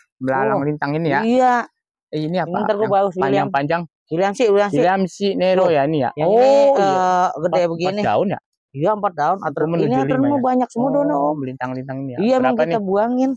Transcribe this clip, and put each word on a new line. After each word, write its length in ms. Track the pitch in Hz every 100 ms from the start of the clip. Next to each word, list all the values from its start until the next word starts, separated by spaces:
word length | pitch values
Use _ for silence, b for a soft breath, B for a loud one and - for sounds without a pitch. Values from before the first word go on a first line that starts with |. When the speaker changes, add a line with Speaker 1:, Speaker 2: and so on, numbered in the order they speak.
| _ -
Speaker 1:
melalang 460 | 131 131 135 139
Speaker 2:
Tuh. 60 | 143
Speaker 1:
lintang 240 | 151 143
ini 140 | 156 165
ya? 120 | 139
Speaker 2:
Iya. 340 | 226 254 254 240 - _ _ _ _
Speaker 1:
Eh, 120 | 156
ini 160 | 156 180
apa? 120 | 160
Speaker 2:
Ini 100 | 185
ntar 140 | 208 208
gua 100 | 214
Speaker 1:
Yang 80 | 196
Speaker 2:
bagus, 180 | 196 175
William. 100 | 135 - -
Speaker 1:
panjang-panjang. 320 | 139 147 170 165 _ -
Speaker 2:
William 240 | 160 196
sih, 120 | 190 226
William 220 | 202 202
sih. 80 | 147
Speaker 1:
William 220 | 170 196 185
si 220 | - 202
Nero 320 | 180 185 185 175
Speaker 2:
Tuh. 40 |
Speaker 1:
ya 100 | 147
ini 140 | 143 156
ya? 100 | 120
Speaker 2:
Yang 140 | 143 165
Speaker 1:
Oh, 60 | 226
Speaker 2:
ini, 140 | 269 277 277
Speaker 1:
iya. 60 | 277
Speaker 2:
eh, 480 | 196 185 185 180 180 147
gede 140 | 170 180
Speaker 1:
Pas, 100 | 175
Speaker 2:
begini. 180 | 165 175
Speaker 1:
pas 160 | 208 123
daun 200 | 110 190
ya? 100 | 139 - _ _
Speaker 2:
Iya, 220 | 135 175
empat 200 | 214 196
daun. 240 | 160 151 190
Speaker 1:
Itu 80 | 156
Speaker 2:
Outer, 180 | 143
ini 80 | 160
Speaker 1:
menuju 260 | 165 151 135
Speaker 2:
outer 160 | 139
Speaker 1:
lima 140 | 254 277
Speaker 2:
mau 100 | 285
Speaker 1:
ya? 60 |
Speaker 2:
banyak 260 | 254 254 240
semua 200 | 233 269
daunnya, 240 | 285 285 294
Speaker 1:
Oh, 120 | 294
Speaker 2:
Om. 80 | 302
Speaker 1:
melintang-lintang 600 | 131 131 127 131 135 135
ini 120 | 135
ya. 60 | 120
Speaker 2:
Iya, 160 | 214 254
emang 160 | 254
Speaker 1:
Berapa 100 | 233
Speaker 2:
kita 140 | 202 214
Speaker 1:
nih? 60 |
Speaker 2:
buangin. 480 | 190 202 233 254 269